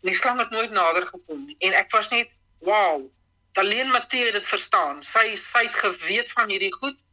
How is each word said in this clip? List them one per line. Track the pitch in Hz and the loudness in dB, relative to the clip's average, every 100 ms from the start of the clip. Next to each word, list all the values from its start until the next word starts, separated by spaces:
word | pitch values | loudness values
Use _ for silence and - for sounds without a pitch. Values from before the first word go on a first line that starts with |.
En | 185 | 0
die | |
slang | - 262 247 | 0 0 0
het | 233 | -2
nooit | 220 226 | -2 -2
nader | 208 170 170 180 | 2 2 2 -2
gekom | 185 - 151 143 | -10 -14 -12 -12
nie. | 147 | -4
En | - | 0
ek | 151 156 | 0 2
was | 220 214 | 0 2
net, | 240 233 _ _ _ | -2 -2 _ _ _
"Wow, | 175 214 196 151 135 _ _ _ _ | 0 2 4 0 -6 _ _ _ _
Daleen | - 196 220 262 | 0 2 0 2
Matthee | 254 - 254 | 0 0 0
het | 240 | 0
dit | 208 185 | 0 -2
verstaan." | - - 202 156 147 | -4 2 2 2 -4
Sy, | - 226 220 208 | -2 2 2 0
sy | - 240 | -2 0
het | 233 | 0
geweet | - 208 180 165 202 233 | 0 -2 -2 -4 -2 -2
van | - 214 | 0 0
hierdie | 196 190 | 0 -2
goed. | - 269 269 _ | -2 -6 -6 _